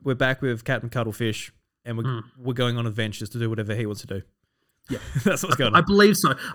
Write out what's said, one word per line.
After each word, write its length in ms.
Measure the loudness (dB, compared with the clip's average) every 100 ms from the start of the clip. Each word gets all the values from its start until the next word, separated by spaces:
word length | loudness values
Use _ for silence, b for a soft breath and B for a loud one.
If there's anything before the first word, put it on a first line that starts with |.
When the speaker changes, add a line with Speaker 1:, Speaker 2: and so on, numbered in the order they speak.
Speaker 1:
we're 120 | -4 0
back 260 | 0 0
with 220 | -2 -2
Captain 260 | -2 -4 -2
Cuttlefish, 640 | -4 -4 -2 -2 -2 -8 -18 _ _ -8
and 120 | -6
we're, 60 |
Speaker 2:
Hmm. 160 | -4 -6 -8 -10
Speaker 1:
we're 160 | -6
going 240 | -2 0 0
on 80 | -2
adventures 420 | -2 -4 -4 -8
to 100 | -4
do 100 | -2
whatever 260 | -2 -2 -2
he 100 | -4
wants 160 | -6
to 60 | -8
do. 140 | -8 -10 _ _ _ _ _ -10
Speaker 2:
Yeah. 100 | -8 -6
Speaker 1:
<laughs> 120 | -2
That's 200 | 0 0
what's 120 | 0 0
Speaker 2:
I, 20 |
Speaker 1:
going 180 | 4 4
Speaker 2:
I 40 |
Speaker 1:
on. 60 | 6
Speaker 2:
believe 320 | 8 8 6
so. 180 | 2 0 B